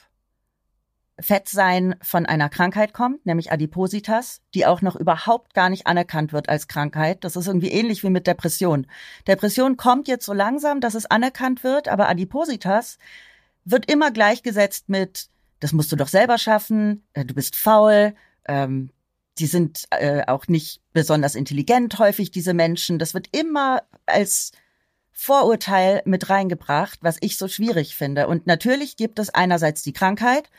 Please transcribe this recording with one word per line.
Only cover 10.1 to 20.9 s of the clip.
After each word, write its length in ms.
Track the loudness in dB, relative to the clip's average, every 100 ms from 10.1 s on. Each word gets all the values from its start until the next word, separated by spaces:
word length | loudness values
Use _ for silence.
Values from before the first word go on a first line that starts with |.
| -4 -4
so 80 |
langsam, 480 | -2 0 0 -2 -2
dass 140 | -2 -4
es 100 | 0
anerkannt 580 | 0 0 -2 -4 -2
wird, 260 | -2 -2 0
aber 200 | 0 2
Adipositas 880 | 0 -2 -4 -4 -4 -2 -2 -2 -10 -20 -20 -20 _ _ _ 0
wird 260 | 0 2
immer 180 | 2 2
gleichgesetzt 800 | 4 4 2 -2 0 0 -2 -4
mit, 380 | -2 -2 -6 -16 _ _ _
„Das 140 | -2
musst 180 | 0 0
du 40 | -2
doch 120 | 2
selber 320 | 4 4 2
schaffen, 640 | 2 0 0 0 0 -2 _
äh, 100 | -8
du 120 | -6 -6
bist 200 | -6 -2
faul“, 600 | 4 6 8 6 4 0 _ _ -6
ähm, 440 | -2 -2 -4 -6 -14 _ _ _ -6
die 80 | -2
sind, 400 | 0 0 -4 -6
äh, 320 | -2 0 0 0
auch 220 | -2 0
nicht 340 | -2 -2 -12 _